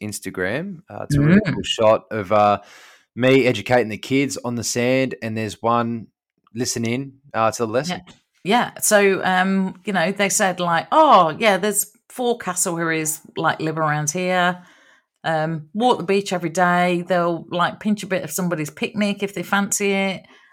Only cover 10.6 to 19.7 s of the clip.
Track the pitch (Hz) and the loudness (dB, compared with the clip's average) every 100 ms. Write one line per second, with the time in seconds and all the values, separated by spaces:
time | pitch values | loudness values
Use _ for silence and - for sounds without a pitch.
10.6 | 175 165 - 302 311 208 160 151 220 190 | 0 -2 2 4 8 8 6 2 2 2
11.6 | 208 202 - _ _ - 240 233 185 175 | 0 -2 -4 _ _ -4 -2 -2 -4 -4
12.6 | 190 165 165 160 156 - - - 160 - | -4 -2 -2 -2 -4 -8 -10 -2 -2 0
13.6 | 156 160 156 151 151 185 180 180 180 180 | -4 -2 -2 -2 -2 -4 -2 2 0 -2
14.6 | - _ _ _ _ _ 156 160 160 160 | -12 _ _ _ _ _ -4 -2 -2 -6
15.6 | 151 208 247 - 175 196 196 175 170 185 | -8 0 2 2 2 0 0 -4 -2 2
16.6 | 180 180 180 175 175 180 175 165 - 175 | 2 4 2 0 0 0 0 -2 -6 -2
17.6 | 170 - 214 208 185 185 151 - 180 160 | -2 -2 -4 -2 -2 -4 -4 -4 -2 -2
18.6 | 151 - 233 196 208 202 196 226 214 202 | -4 -6 -6 -2 -2 -2 -6 -6 -2 0
19.6 | 196 | 0